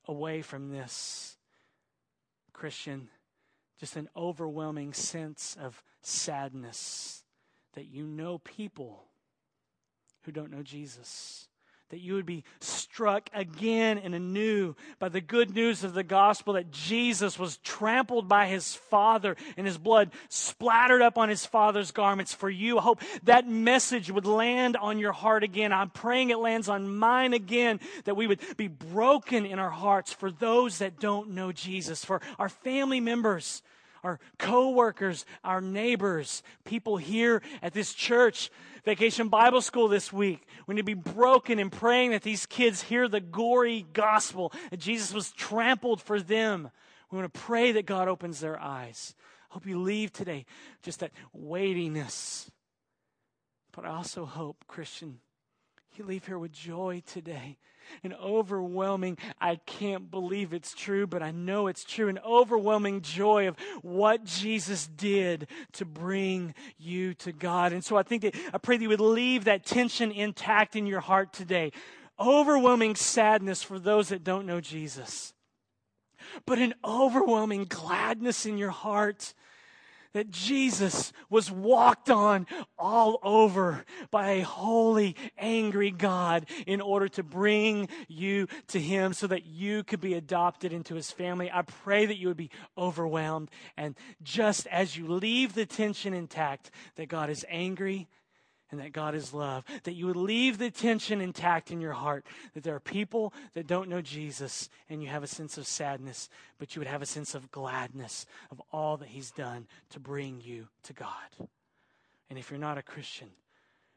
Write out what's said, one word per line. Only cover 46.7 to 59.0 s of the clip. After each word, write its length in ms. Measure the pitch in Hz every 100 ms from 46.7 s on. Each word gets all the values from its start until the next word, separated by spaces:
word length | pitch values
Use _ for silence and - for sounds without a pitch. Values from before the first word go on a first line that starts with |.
| _ _ _ -
We 80 | 190
want 160 | 180
to 60 | -
pray 320 | - 233 240
that 120 | 214
God 220 | 190 190 185
opens 320 | 180 175 147
their 220 | 156 156
eyes. 560 | 147 135 120 113 - - _ _ _
Hope 180 | 190 190
you 140 | 180
leave 320 | 185 214 214
today 340 | - 185 147 127 - - -
just 160 | - -
that 100 | 165 - -
weightiness. 1160 | - 151 175 196 180 165 156 127 - - - - _ _ _ _ _ _ _ _ _ _ _ _
But 140 | - 170
I 20 |
also 360 | 160 175 -
hope, 400 | 156 147 151 - _
Christian, 500 | - 151 - 165 123 _ _ _ _ _ _ _ -
you 80 |
leave 220 | 202 190 190
here 120 | 185
with 140 | 165
joy 500 | 147 165 170 185 180 -
today. 520 | 185 160 147 127 139 _ _ - 294
An 100 | 185
overwhelming, 1000 | 185 190 220 190 196 180 180 190 196